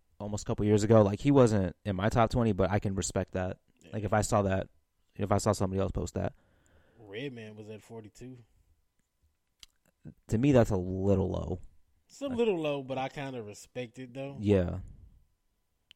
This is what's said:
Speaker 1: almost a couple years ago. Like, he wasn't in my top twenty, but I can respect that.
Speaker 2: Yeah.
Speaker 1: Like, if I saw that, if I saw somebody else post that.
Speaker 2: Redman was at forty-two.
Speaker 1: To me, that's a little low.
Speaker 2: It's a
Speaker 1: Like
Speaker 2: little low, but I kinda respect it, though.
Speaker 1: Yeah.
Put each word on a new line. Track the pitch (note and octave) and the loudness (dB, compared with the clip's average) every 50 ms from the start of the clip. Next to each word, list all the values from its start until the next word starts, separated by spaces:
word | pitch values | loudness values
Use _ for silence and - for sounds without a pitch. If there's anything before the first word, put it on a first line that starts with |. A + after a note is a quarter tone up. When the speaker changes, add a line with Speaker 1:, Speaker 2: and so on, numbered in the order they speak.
| _ _ _ - | _ _ _ -12
Speaker 1:
almost | G2+ G#2 G#2 - - | -10 -8 -8 -6 -6
a | |
couple | - A2 - G#2 | -4 -4 0 4
years | G#2 G#2+ G#2 G#2+ | 4 4 4 6
ago. | G#2+ A2+ A2 | 6 8 8
Like, | G#2 G2 G#2 - | 8 6 2 0
he | - C#3+ | 2 4
wasn't | C#3 C#3 B2 G#2+ A2 G2 F#2 E2 - _ - | 6 6 6 6 4 2 0 -2 -4 _ -6
in | G#2 F#2+ | -6 -4
my | F2+ G2+ A2 | -2 -2 0
top | - A#2+ A2 - | 2 2 2 2
twenty, | - B2+ A#2 A2+ F#2+ | 2 2 0 2 2
but | F2+ F#2+ E2+ | 2 0 0
I | G#2 G#2 | 0 -2
can | - G#2 F#2+ | -2 -2 -4
respect | F#2+ - - - G2 F#2 - - | -4 -4 -4 -4 -4 -4 -4 -4
that. | F#2 F#2 F#2 - - _ _ _ _ | -6 -6 -6 -8 -12 _ _ _ _
Speaker 2:
Yeah. | - - - | -16 -12 -8
Speaker 1:
Like, | G#2+ G#2 | -8 -4
if | F#2 A2 | 0 0
I | G#2+ | 0
saw | G#2 - A#2+ G#2 G2 | 2 2 0 0 2
that, | F#2+ F#2+ F#2+ - - _ _ _ _ _ _ _ _ _ | 0 0 -2 -4 -6 _ _ _ _ _ _ _ _ _
if | - G2+ F#2+ | -6 -2 0
I | G#2 G2+ | 0 2
saw | - A2 | 2 0
somebody | G2 - G2+ F#2 F#2+ F#2+ | 0 0 -2 -2 -2 -2
else | F#2+ F#2+ | -2 -2
post | - - E2+ - - | -4 -6 -6 -6 -6
that. | F#2+ F#2 - - _ _ _ _ _ _ _ _ _ _ _ _ - | -6 -6 -6 -8 _ _ _ _ _ _ _ _ _ _ _ _ -20
Speaker 2:
Redman | G#2+ G2+ G2 A#2 C#3+ C#3+ B2 A#2 A2 G#2+ G#2+ | -20 -16 -12 -10 -10 -10 -12 -12 -16 -16 -16
was | G#2+ G#2+ G#2+ | -16 -16 -16
at | A2 G2+ | -18 -18
forty-two. | - - A#2 A2+ G#2+ G2+ - - B2 C3 B2+ A#2+ A2+ _ _ _ _ _ _ _ _ _ _ _ _ _ _ _ _ _ _ _ _ _ _ _ - - _ _ _ _ _ _ - - - _ _ - | -18 -18 -18 -18 -18 -20 -20 -20 -18 -18 -18 -20 -20 _ _ _ _ _ _ _ _ _ _ _ _ _ _ _ _ _ _ _ _ _ _ _ -20 -20 _ _ _ _ _ _ -20 -20 -20 _ _ -4
Speaker 1:
To | - | -2
me, | A2 C3+ D3 | 2 4 6
that's | C3 A#2+ G#2+ - | 6 6 6 4
a | G#2 | 2
little | F#2 F2+ F#2 F#2+ F#2 F#2+ G2+ G2 F#2+ F#2 F2+ | -2 -2 -4 -4 0 2 2 4 4 2 0
low. | F2+ E2+ E2 - F#2+ - - - _ - _ _ _ _ _ | -2 -4 -6 -6 -8 -8 -10 -14 _ -20 _ _ _ _ _
Speaker 2:
It's | _ - - | _ -14 -10
a | C4+ | -10
Speaker 1:
Like | C#4 B3 | -4 -2
Speaker 2:
little | A3+ A#3 A3 F#3 D#3+ | 0 0 0 0 0
low, | D#3 D3 C#3+ C#3 C3 | -2 -4 -4 -4 -6
but | B2+ C3 | -6 -6
I | C3 C3+ C3 | -4 -6 -6
kinda | - D3+ C#3 C3+ C3 A#2+ G#2+ | -6 -8 -10 -8 -8 -10 -10
respect | G#2 G2+ - - - - B2+ B2 A2+ - B2+ | -12 -14 -18 -20 -14 -12 -12 -12 -10 -12 -16
it, | C3 B2 A#2+ | -16 -14 -12
though. | C3+ C3+ C#3 C#3 G#2+ | -12 -10 -10 -8 -2
Speaker 1:
Yeah. | G2+ G2+ G2+ F#2+ F2 E2+ F2+ F#2+ - - - - - - _ _ _ _ _ _ _ _ _ _ _ _ _ _ _ _ _ | 2 4 4 4 2 0 -4 -8 -10 -14 -16 -20 -20 -20 _ _ _ _ _ _ _ _ _ _ _ _ _ _ _ _ _